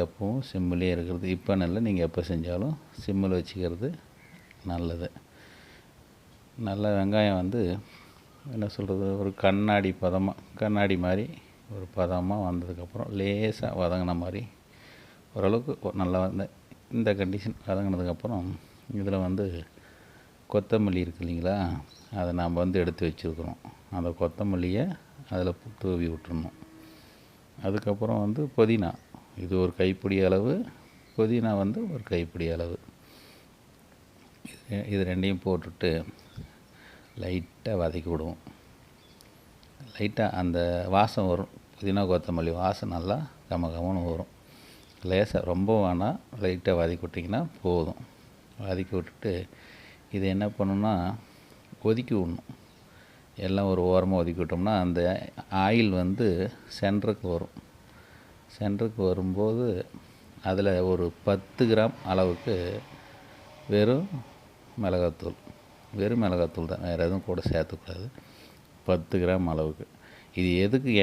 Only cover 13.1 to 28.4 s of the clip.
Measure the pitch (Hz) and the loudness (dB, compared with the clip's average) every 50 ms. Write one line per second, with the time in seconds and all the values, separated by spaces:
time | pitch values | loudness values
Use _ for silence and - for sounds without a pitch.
13.1 | 104 98 95 101 101 104 110 110 104 - 117 - - 92 92 85 90 92 90 90 | -4 -2 0 0 0 0 0 -2 -2 -2 -4 -4 -2 0 0 0 0 0 0 -2
14.1 | 87 85 87 90 92 98 117 - - - - - - - - - - - - - | -2 -2 -4 -4 -6 -8 -8 -10 -14 -20 -20 -20 -20 -20 -20 -20 -20 -20 -20 -20
15.1 | - - - - - 107 95 98 110 120 127 151 - - - 92 - 98 92 90 | -20 -20 -20 -10 -4 0 2 2 2 2 0 -2 -6 -4 -4 -4 -2 0 0 2
16.1 | 90 92 92 95 92 95 98 - - - - - - - - - - 117 110 107 | 2 2 0 0 -2 -4 -6 -6 -10 -18 -20 -20 -20 -20 -14 -6 -4 -2 0 0
17.1 | 101 101 95 92 98 101 95 110 107 - - 104 95 95 101 98 95 90 90 90 | 0 0 0 -2 -2 -4 -4 -6 -8 -8 -4 -4 -2 0 0 0 -2 -2 -2 -2
18.1 | 85 - - - 117 92 90 92 - - - - - - - - 104 101 95 101 | -4 -4 -4 -6 -4 -4 -4 -6 -8 -10 -12 -18 -20 -20 -14 -8 -6 -4 -2 -2
19.1 | 95 92 92 90 95 101 101 95 87 82 80 - - - - - - - - - | 0 0 0 0 0 -2 -2 -2 -4 -8 -10 -14 -18 -20 -20 -20 -20 -20 -20 -20
20.1 | - - - - - - - - - 104 98 - 113 110 104 98 90 90 87 85 | -20 -20 -20 -20 -20 -20 -8 0 0 0 0 2 2 2 4 4 2 2 0 -2
21.1 | 85 - 87 85 87 85 85 90 98 101 92 85 - - 71 - - - - - | -4 -6 -6 -4 -4 -2 0 0 0 0 0 -2 -2 -4 -8 -12 -20 -20 -16 -10
22.1 | 107 98 90 87 87 87 87 85 85 87 90 92 92 95 85 87 80 - 90 82 | -6 -4 -2 -2 0 0 0 0 0 2 2 2 2 2 2 0 0 -2 -2 -2
23.1 | 78 - - 82 80 80 82 85 82 - - - - - - - 95 90 85 87 | -2 -4 -6 -6 -6 -6 -6 -8 -8 -10 -14 -20 -20 -20 -14 -8 -6 -4 -4 -4
24.1 | 82 - 92 85 - - 104 101 95 90 87 90 92 113 156 196 165 - - - | -2 -2 -2 -2 -2 -2 -2 -2 0 0 0 0 0 0 -2 -2 -4 -8 -14 -20
25.1 | - - - - 98 92 90 92 85 - - 110 104 - 98 95 90 85 85 82 | -20 -18 -12 -6 -4 -2 -2 -2 -2 -6 -10 -18 -12 -6 -4 -2 -2 0 -2 -2
26.1 | 82 76 - - 85 80 78 - - - - - - - - - - - - - | -4 -6 -8 -6 -6 -6 -6 -6 -10 -16 -20 -20 -20 -20 -20 -20 -20 -20 -20 -20
27.1 | - - - - - - - - - - - 95 98 107 - 104 101 101 104 113 | -20 -20 -20 -20 -20 -20 -20 -20 -14 -6 -4 -2 -2 -2 0 -2 -2 0 0 0
28.1 | 113 107 104 101 110 151 | 0 0 0 0 -2 -2